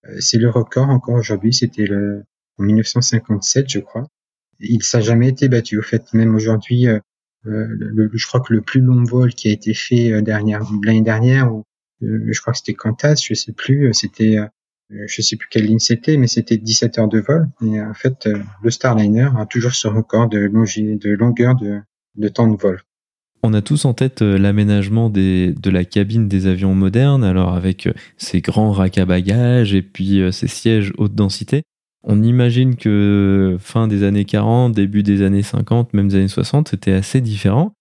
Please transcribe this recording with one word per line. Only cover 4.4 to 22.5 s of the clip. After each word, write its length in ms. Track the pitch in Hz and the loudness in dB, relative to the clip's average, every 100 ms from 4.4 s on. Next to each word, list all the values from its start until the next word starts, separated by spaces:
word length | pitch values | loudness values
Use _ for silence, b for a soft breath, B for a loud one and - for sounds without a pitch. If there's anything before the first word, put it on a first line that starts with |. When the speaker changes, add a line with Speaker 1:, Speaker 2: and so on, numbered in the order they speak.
| _ _ | _ _
Speaker 1:
Il, 220 | 107 117 | -2 -2
ça 160 | - 120 | 0 0
n'a 60 | |
jamais 260 | 107 117 127 | 2 2 2
été 180 | 131 139 | 2 2
battu, 300 | 123 - 107 | 2 0 -6
au 60 | |
fait. 280 | - 113 - | -2 -6 0
Même 200 | 113 113 | 0 2
aujourd'hui, 540 | 110 110 113 - 123 123 | 2 0 -2 0 0 2
euh, 100 | 107 _ _ _ _ 110 | 0 _ _ _ _ -10
euh, 220 | 107 110 | -8 -6
le, 200 | 107 107 | -8 -4
le, 200 | 110 107 | 0 0
je 120 | 113 - | -2 -4
crois 160 | 123 | -4
que 120 | 127 | 0
le 80 | 113 | -2
plus 200 | - 135 | 0 0
long 220 | 127 123 | 4 2
vol 300 | 120 123 123 | 2 2 0
qui 160 | - 107 | 0 -4
a 20 | |
été 240 | 107 107 110 | -2 -4 -6
fait, 360 | - 120 117 | 0 0 2
euh, 100 | 107 | 0
dernière, 420 | 107 107 107 107 98 104 | -2 -2 -2 -4 -4 -2
l'année 200 | 104 110 | 2 2
dernière, 500 | 110 110 123 135 123 | 2 2 2 2 2
ou, 100 | 110 107 _ _ _ | -2 -12 _ _ _
euh, 260 | 107 110 110 | -6 -4 -4
je 100 | 107 | -4
crois 120 | - | -4
que 40 | - | -6
c'était 140 | - | -8
Qantas, 500 | - 113 117 147 151 - | -6 -6 -2 0 0 -2
je 80 | 107 | -6
sais 180 | - | -8
plus, 360 | 113 - 139 139 | -10 -2 2 2
euh, 40 | |
c'était, 440 | - 101 - 110 107 | 0 -6 0 2 2
euh, 100 | 107 _ _ _ _ | -2 _ _ _ _
je 320 | 104 104 - | -16 -12 -6
sais 140 | - 110 | -4 -6
plus 120 | - | -4
quelle 140 | 110 107 | -2 2
ligne 140 | 113 | 0
c'était, 380 | - 117 - 151 | 0 0 2 2
mais 100 | 120 | 2
c'était 300 | 123 - 113 | 0 -2 -4
dix-sept 400 | 110 104 117 117 | -2 -2 -2 0
heures 100 | 110 | 0
de 100 | 110 | 0
vol. 300 | 101 160 147 - | 0 0 0 -2
Et, 180 | 113 107 | -4 -4
euh, 100 | 107 | -6
en 40 | |
fait, 320 | 110 127 131 110 | -4 -6 -2 -4
euh, 140 | 104 101 - | -4 -8 -4
le 80 | 113 | -4
Starliner 580 | - 131 110 104 110 139 120 | -2 0 2 2 2 2 0
a 80 | 104 | -2
toujours 300 | 123 120 127 | -4 -2 -2
ce 120 | 113 | -2
record 400 | 110 107 113 117 | -2 0 0 0
de 120 | 107 | 0
longi-, 580 | 101 107 107 107 107 107 | 0 0 0 -2 -4 -4
de 140 | 104 | -2
longueur 440 | 101 120 120 120 127 | 0 0 2 2 2
de, 260 | 104 101 101 _ _ 104 | -2 -8 -12 _ _ -6
de 120 | 104 | -4
temps 200 | - | 2
de 100 | 113 | 2